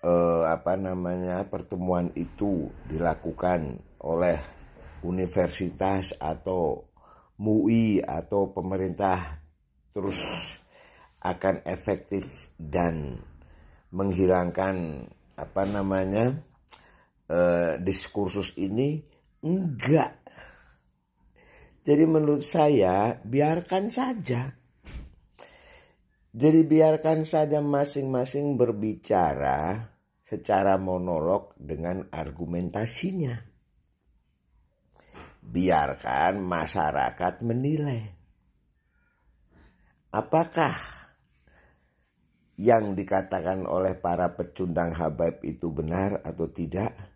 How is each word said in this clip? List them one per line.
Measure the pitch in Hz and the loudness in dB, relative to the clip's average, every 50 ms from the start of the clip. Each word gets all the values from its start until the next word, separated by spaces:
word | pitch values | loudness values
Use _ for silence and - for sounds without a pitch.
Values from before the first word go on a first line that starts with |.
| - | 2
eh, | 87 87 87 85 85 85 82 82 | 4 4 4 4 4 4 2 2
apa | 80 82 80 - 85 92 | 2 0 0 0 -2 -2
namanya, | 95 98 92 92 92 90 87 90 90 92 90 90 92 101 - | -2 -2 -4 -4 -4 -4 -4 -4 -4 -4 -4 -4 -4 -6 -6
pertemuan | - - - - 104 90 90 90 90 87 87 85 | -8 -10 -8 -8 -8 -4 -2 0 0 0 0 -2
itu | - 80 85 - - - 101 101 98 82 73 - - - - | -4 -6 -8 -8 -6 -4 -2 -2 -2 -2 -4 -6 -10 -14 -14
dilakukan | - 76 78 85 85 80 - - 82 80 - - 90 90 87 78 69 62 - - - - _ - | -8 -4 -2 0 0 0 -2 -6 -10 -6 -2 0 0 0 0 -2 -4 -8 -12 -16 -20 -20 _ -6
oleh | 73 82 85 90 87 82 76 67 - - - - - - - - - - - | -2 0 2 2 2 2 0 -4 -12 -18 -20 -20 -20 -20 -20 -20 -20 -18 -10
universitas | - 87 90 92 92 90 - 98 90 85 - - 95 87 80 - 95 95 98 95 87 - - - | -8 -6 -4 -4 -4 -2 0 0 0 0 0 -4 -6 -6 -4 -2 -2 0 0 0 -2 -4 -6 -6
atau | - 78 80 - - 95 92 90 85 76 65 - - _ _ _ _ - - - _ _ _ - | -6 -6 -6 -6 -6 -4 -2 -2 0 -2 -2 -6 -10 _ _ _ _ -20 -20 -20 _ _ _ -6
mui | 104 110 107 110 - 104 117 113 113 110 104 87 - | 0 2 2 4 4 4 4 4 4 4 2 2 0
atau | - 65 80 - - 104 101 98 95 | 0 -6 -6 -6 -2 0 0 0 0
pemerintah, | 95 95 85 92 95 95 95 95 85 - 101 95 92 90 85 76 73 76 - _ _ _ _ _ _ _ _ _ | -2 -6 -4 -4 -4 -2 -2 -4 -2 0 0 2 2 0 -2 -8 -12 -14 -16 _ _ _ _ _ _ _ _ _
terus | _ 104 95 101 - - - - - - - - - - _ _ _ - - - - - - _ _ _ - | _ -6 -6 -4 -4 -4 -6 -6 -6 -8 -8 -10 -12 -16 _ _ _ -20 -20 -20 -20 -20 -20 _ _ _ -4
akan | 92 90 - - 95 95 - - | -4 -4 0 0 0 0 0 -4
efektif | - 92 92 - - 98 92 - - 101 98 92 - - - - - _ _ | -8 -8 -6 -2 -4 -4 -4 -4 -6 -6 -6 -6 -6 -10 -12 -14 -14 _ _
dan | 82 76 73 90 87 85 82 80 73 69 62 58 - - - - - - - - - - - _ _ _ | -14 -4 0 0 0 0 0 -2 -6 -8 -10 -12 -16 -20 -20 -20 -20 -20 -20 -20 -20 -20 -20 _ _ _
menghilangkan, | - 92 98 98 90 87 95 90 92 90 90 87 87 90 95 95 95 92 87 80 76 67 - - - _ _ _ _ - | -6 -4 -2 -2 2 2 4 4 4 4 2 0 -2 -2 -2 -2 -2 -4 -6 -6 -8 -10 -14 -16 -20 _ _ _ _ -14
apa | - - - 95 98 | -14 -8 -4 -4 -4
namanya, | 98 101 101 98 98 98 95 95 95 98 107 117 123 135 156 - _ _ _ _ _ - - _ - _ _ _ _ _ _ _ _ | -2 -2 -4 -2 -2 0 0 0 0 0 0 0 0 0 -4 -10 _ _ _ _ _ -20 -20 _ -20 _ _ _ _ _ _ _ _
eh, | 76 87 87 87 87 85 87 85 76 69 | 2 4 4 4 4 2 2 0 -2 -2
diskursus | 90 95 92 - - - - 101 101 92 92 101 - - - - | -2 -2 -2 -2 -4 -6 -4 -4 -4 -2 -2 -4 -6 -6 -6 -6
ini? | 98 95 101 113 135 143 151 156 - _ _ _ _ _ _ _ | -4 -2 0 0 0 0 -2 -4 -8 _ _ _ _ _ _ _
Enggak. | - 156 180 190 185 170 135 101 - 123 151 160 123 - - _ _ - - - - - - - - - _ _ _ _ _ _ _ _ _ _ _ _ _ _ _ _ - - - - _ _ _ | -4 -2 -2 0 0 -4 -4 -4 2 4 4 4 4 0 -4 _ _ -20 -20 -20 -20 -20 -20 -20 -20 -20 _ _ _ _ _ _ _ _ _ _ _ _ _ _ _ _ -20 -20 -20 -20 _ _ _
Jadi | - 147 147 160 160 | 4 6 6 6 6
menurut | 160 156 151 147 147 143 | 6 4 4 4 2 2
saya, | 147 - - 170 151 147 147 117 95 90 90 98 104 117 - - | 0 0 2 4 6 6 6 6 6 6 4 4 2 2 0 -4
biarkan | - 107 117 139 147 151 160 170 170 - 180 190 202 220 | -6 -2 2 2 4 4 2 0 -2 -2 -2 -2 0 0
saja. | - 254 262 262 254 214 151 127 123 120 127 135 - _ _ _ _ _ _ - - - - - - _ _ _ _ - - - - - - - - - _ _ _ _ _ _ _ _ _ _ - | -2 -2 -2 -2 -4 -6 -2 -2 -2 -2 -2 -6 -10 _ _ _ _ _ _ -14 -14 -14 -14 -16 -20 _ _ _ _ -20 -20 -20 -20 -20 -20 -20 -20 -20 _ _ _ _ _ _ _ _ _ _ -4
Jadi | 113 135 156 156 165 160 | 4 6 8 8 8 8
biarkan | 143 151 156 156 156 156 156 156 156 160 160 156 156 | 8 8 8 8 8 6 4 4 2 2 2 0 0
saja | - 156 151 147 147 151 | 2 2 2 4 2 0
masing-masing | 147 143 143 139 143 143 - 143 135 135 131 127 127 131 - 143 147 147 143 | 2 2 2 2 2 0 0 -2 -2 -2 0 0 -2 0 -2 -2 0 0 2
berbicara | 117 123 113 113 104 107 110 107 - - - 107 92 87 78 69 65 69 67 65 73 76 85 95 110 113 - _ _ _ _ _ _ _ | 2 2 2 2 -2 -2 -4 -4 -6 -4 0 2 4 4 2 0 0 0 0 0 0 0 -2 -4 -4 -8 -14 _ _ _ _ _ _ _
secara | - - - - - 104 95 98 98 95 95 | -12 -12 -10 -2 0 2 4 4 4 2 2
monolog | 95 95 92 90 90 90 87 80 76 85 95 104 - - - _ | 2 -2 -2 -2 -2 -2 -2 0 2 2 0 0 -2 -6 -20 _
dengan | - 71 78 76 80 87 92 95 - - | -10 -10 -8 -6 -4 -4 -4 -6 -8 -10
argumentasinya. | - 80 80 - 69 76 87 82 87 87 90 87 - 101 110 117 - - - 185 190 185 156 127 120 113 - - _ _ _ _ _ _ _ _ _ _ _ _ _ _ _ _ _ _ _ _ _ _ _ _ _ _ _ _ _ - _ _ - - - - - _ - | -10 -10 -10 -10 -8 -10 -8 -6 -4 -4 -4 -4 -4 -4 -6 -4 -4 -4 -4 -4 -4 -2 -4 -4 -4 -8 -12 -18 _ _ _ _ _ _ _ _ _ _ _ _ _ _ _ _ _ _ _ _ _ _ _ _ _ _ _ _ _ -20 _ _ -20 -20 -20 -20 -20 _ -16
Biarkan | - 58 87 92 92 85 78 76 67 65 - - 57 62 67 80 90 95 101 | -6 -2 2 4 4 4 4 2 0 -4 -6 -4 -2 0 2 2 2 2 0
masyarakat | 95 90 90 82 80 80 - 95 78 76 71 71 65 60 - - 87 90 - - 117 | -2 -2 -2 -2 -2 -2 0 0 0 0 0 0 -2 -2 -2 -2 -4 -4 -4 -4 -4
menilai. | 117 117 123 131 143 156 147 147 143 127 113 110 104 90 _ _ _ _ _ _ _ _ _ _ _ _ _ _ _ _ _ _ _ _ _ _ _ _ _ _ _ _ - - - _ _ _ _ _ _ _ _ | -2 -2 0 0 0 -2 -2 -2 -4 -4 -6 -8 -10 -16 _ _ _ _ _ _ _ _ _ _ _ _ _ _ _ _ _ _ _ _ _ _ _ _ _ _ _ _ -20 -20 -20 _ _ _ _ _ _ _ _
Apakah | - 104 - - - 160 165 165 - 165 160 135 165 - - - - - - - _ _ _ _ _ _ _ _ _ _ _ _ _ _ _ _ _ _ _ _ _ _ _ _ _ _ _ _ _ | -4 -4 -2 2 2 2 2 2 0 0 0 0 0 -4 -8 -12 -16 -18 -20 -20 _ _ _ _ _ _ _ _ _ _ _ _ _ _ _ _ _ _ _ _ _ _ _ _ _ _ _ _ _
yang | - 101 113 120 113 110 104 98 | 0 4 6 6 6 4 0 -4
dikatakan | 92 95 92 101 95 95 - 92 92 80 90 92 95 90 - | -4 -2 0 0 -2 0 -2 -4 -4 -2 -2 -2 -2 -2 -2
oleh | - 92 92 95 | -2 0 0 0
para | 92 92 - 87 87 85 90 87 | -2 -2 -2 -2 0 0 0 -2
pecundang | 85 - 90 - - - 92 87 82 85 85 85 82 | -2 -4 -8 -8 -6 -6 -4 -2 0 -2 -2 -2 -2
habaib | 80 85 78 73 82 82 82 - - - | -2 -2 -2 -2 0 -2 -2 -2 -4 -8
itu | 71 78 - - 85 | -8 -8 -6 -6 -6
benar | 76 69 78 78 85 92 95 101 101 - - | -6 -4 -4 -4 -2 -2 -2 -2 -2 -4 -8
atau | 80 78 85 82 80 | -10 -6 -6 -6 -6
tidak? | - - 85 73 78 92 107 117 - - - - _ | -4 -8 -8 -6 -4 -4 -4 -4 -6 -10 -20 -20 _